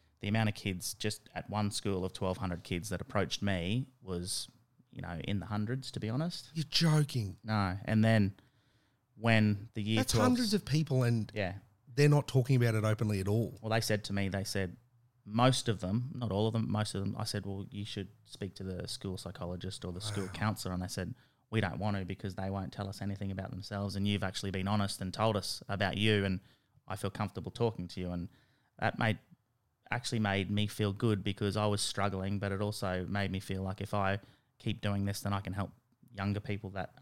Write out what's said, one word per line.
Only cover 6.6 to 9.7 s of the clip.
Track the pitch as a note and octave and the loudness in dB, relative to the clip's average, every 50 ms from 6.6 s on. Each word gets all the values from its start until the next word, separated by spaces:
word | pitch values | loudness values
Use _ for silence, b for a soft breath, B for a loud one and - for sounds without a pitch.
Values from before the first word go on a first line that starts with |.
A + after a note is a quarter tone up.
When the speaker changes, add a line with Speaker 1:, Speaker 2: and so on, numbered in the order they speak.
| C#3+ - | -4 -2
Speaker 2:
joking. | - - E3 D#3+ D#3 D3+ D3 C#3 - B2+ G#2 F#2+ F2+ - - | 2 4 4 6 6 6 4 2 0 -2 -2 -2 -4 -8 -4
Speaker 1:
No. | A2 A2 G#2 G2 F#2 F#2 G2 - | 0 2 2 2 2 0 -2 0
And | - A2 A2 A2 | 2 4 6 8
then | A2+ A2+ A2 G2+ F#2+ - - b b b b b b b b b b b b b b _ - | 8 8 8 6 4 2 -2 b b b b b b b b b b b b b b _ 0
when | G#2+ A#2 A2+ A2 G#2+ G#2 G#2 G2+ A2 - | 4 6 8 8 8 6 4 2 -2 -6